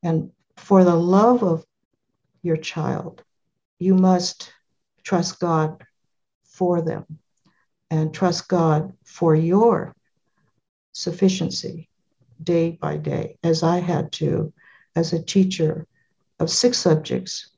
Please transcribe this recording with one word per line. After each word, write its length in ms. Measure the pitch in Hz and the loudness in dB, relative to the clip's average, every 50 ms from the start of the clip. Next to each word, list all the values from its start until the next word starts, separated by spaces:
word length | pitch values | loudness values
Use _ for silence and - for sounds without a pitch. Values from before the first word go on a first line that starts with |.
And 280 | - 170 165 160 156 - _ _ _ _ _ | -2 0 -2 -2 -2 -4 _ _ _ _ _
for 280 | - - - 202 190 185 | -20 -2 4 6 6 6
the 120 | 180 175 | 6 6
love 460 | 165 170 175 185 196 214 233 247 240 | 2 2 4 4 4 6 6 4 4
of 220 | 220 185 165 160 - _ _ _ _ _ _ _ _ _ _ _ _ _ _ _ | 2 0 -2 -2 -6 _ _ _ _ _ _ _ _ _ _ _ _ _ _ _
your 140 | _ 170 160 | _ -4 -4
child, 680 | 160 160 - - 165 156 127 - - 185 165 - - - _ _ _ _ _ _ _ _ _ _ _ | -4 -4 -8 -8 -6 -4 -4 -4 -6 -8 -12 -16 -18 -20 _ _ _ _ _ _ _ _ _ _ _
you 160 | 180 185 190 | 0 2 4
must 580 | 185 185 185 185 180 180 180 - _ - - - _ _ _ _ _ _ _ _ _ _ | 4 6 6 4 4 2 -4 -8 _ -18 -20 -20 _ _ _ _ _ _ _ _ _ _
trust 360 | - 196 170 180 185 - _ | -4 -2 -2 -2 -2 -6 _
God 440 | 185 175 165 160 156 156 156 - - _ _ _ _ _ _ _ _ _ _ _ _ | -4 -2 0 0 -2 -2 -4 -10 -20 _ _ _ _ _ _ _ _ _ _ _ _
for 360 | _ _ - 185 175 175 170 | _ _ -4 -2 0 0 0
them 360 | 165 165 - - - _ 156 156 _ _ _ _ _ _ _ _ _ _ _ _ _ _ | -2 -4 -6 -8 -10 _ -18 -20 _ _ _ _ _ _ _ _ _ _ _ _ _ _
and 220 | 160 156 156 156 | -2 -2 -2 -2
trust 360 | 156 - 190 180 170 - - _ | -2 -2 -2 -2 -2 -2 -4 _
God 440 | - 175 165 160 151 151 156 - - _ _ | 0 0 2 2 2 2 0 -4 -12 _ _
for 300 | _ - - 165 165 156 | _ -8 -2 2 2 4
your 600 | 156 160 165 175 202 226 233 208 - - - - _ _ _ _ _ _ _ _ _ _ _ _ _ _ _ _ _ _ _ | 4 2 2 2 4 4 4 2 2 -2 -8 -14 _ _ _ _ _ _ _ _ _ _ _ _ _ _ _ _ _ _ _
sufficiency 960 | _ - - 180 165 - 196 190 185 - 165 - - - - - 120 165 160 _ _ _ _ _ _ _ _ _ _ _ | _ -10 -8 -8 -4 2 2 2 2 2 -4 -4 -6 -8 -10 -10 -12 -14 -18 _ _ _ _ _ _ _ _ _ _ _
day 300 | 160 - 175 170 165 170 165 - | -4 -2 0 0 0 0 -4 -4
by 160 | - 151 151 | -6 -6 -6
day, 420 | 151 151 151 135 - - - - _ | -4 -6 -6 -6 -6 -6 -8 -12 _
as 200 | - 170 165 160 | -2 -2 0 2
I 160 | 165 165 175 180 | 2 0 0 0
had 340 | 180 175 175 151 160 156 | -2 -2 -4 -4 -4 -6
to 400 | - - 156 143 - - - 156 - _ _ _ _ _ _ _ _ | -8 -6 -4 -2 -2 -2 -4 -6 -10 _ _ _ _ _ _ _ _
as 180 | 165 165 160 | -4 -2 -2
a 100 | - 160 | -2 -6
teacher 640 | 165 - - 196 190 185 185 - 165 156 160 160 160 _ _ _ _ _ _ _ _ _ _ _ | -6 -2 0 2 2 2 0 -2 -2 -2 -2 -4 -10 _ _ _ _ _ _ _ _ _ _ _
of 120 | 160 165 | -4 -2
six 280 | - - - 247 247 - | -2 0 0 0 0 2
subjects. 720 | - 185 160 151 156 - - - 185 - - - - _ _ | 2 2 2 2 0 -4 -6 -6 -6 -8 -12 -14 -14 _ _